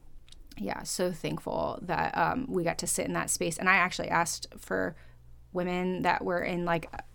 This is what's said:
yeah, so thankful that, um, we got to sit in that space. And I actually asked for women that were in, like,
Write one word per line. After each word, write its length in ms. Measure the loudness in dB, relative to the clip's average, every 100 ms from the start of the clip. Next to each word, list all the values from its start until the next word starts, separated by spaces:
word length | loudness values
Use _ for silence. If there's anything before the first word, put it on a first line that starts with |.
| -16 -16 -16 -18 -16 -8
yeah, 260 | -4 -4
so 280 | -4 0 0
thankful 680 | 0 -4 -4 -2 0 0 -2
that, 340 | -2 0 2 4
um, 300 | 2 2 0
we 160 | 0
got 140 | 2 0
to 80 | -2
sit 180 | 0
in 80 | 0
that 160 | 0 0
space. 300 | 0 0 0
And 100 | 4
I 60 |
actually 340 | 6 4 0 2
asked 380 | 2 2 -2 -8 -12
for 400 | -4 0 0 -4 -16 -20 -18 -20 -8
women 480 | -2 0 0 0 2
that 220 | 2 2
were 160 | 2 0
in, 240 | 0 0
like, 260 | 2 0 0 -12 -14